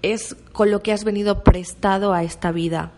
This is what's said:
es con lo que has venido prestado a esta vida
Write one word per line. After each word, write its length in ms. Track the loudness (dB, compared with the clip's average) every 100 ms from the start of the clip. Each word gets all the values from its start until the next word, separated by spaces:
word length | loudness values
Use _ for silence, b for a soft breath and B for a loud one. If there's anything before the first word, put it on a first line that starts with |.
es 340 | -2 -4 -6 -14 -18
con 180 | 0 2
lo 120 | 2
que 100 | 0
has 120 | -2
venido 380 | -2 -2 -2 2
prestado 720 | 4 4 2 -4 0 0 0
a 80 | 0
esta 300 | -2 -4 -4
vida 400 | -2 -2 -4 -6